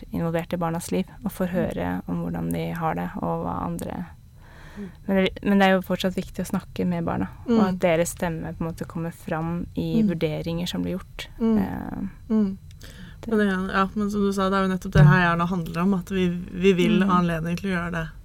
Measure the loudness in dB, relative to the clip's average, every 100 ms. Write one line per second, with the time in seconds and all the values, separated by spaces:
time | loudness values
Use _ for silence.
0 | -6 -4 -2 -2 -2 -4 -2 -4 -2 -2
1 | -4 -6 -8 -4 -2 0 -2 -2 -4 -4
2 | -4 -4 -4 -4 -2 -2 -4 -4 -2 -2
3 | -4 -4 -4 -4 -4 -4 -6 -6 -6 -8
4 | -10 -14 -20 -20 -20 -20 -18 -14 -14 -10
5 | 0 2 2 0 2 6 6 4 2 -2
6 | 0 -2 -6 -8 -4 -4 -4 -4 -2 0
7 | -2 -2 -4 -6 2 4 4 4 2 4
8 | 2 -2 -4 -4 -6 -6 -6 -6 -8 -6
9 | -6 -8 -6 -4 -2 -4 -4 -4 0 2
10 | 2 2 0 -2 -4 -4 -4 -4 -4 -4
11 | -8 -14 -14 -2 2 2 0 -4 -6 -6
12 | -8 -10 -2 0 2 -2 -12 -16 -16 -16
13 | -16 -14 -2 2 2 0 0 0 0 0
14 | -2 0 0 2 2 2 2 0 4 8
15 | 8 8 6 4 0 -2 -2 0 2 2
16 | 0 0 0 0 -6 2 4 6 6 6
17 | 6 4 4 0 -2 -2 -2 -2 -2 -4
18 | -6 -10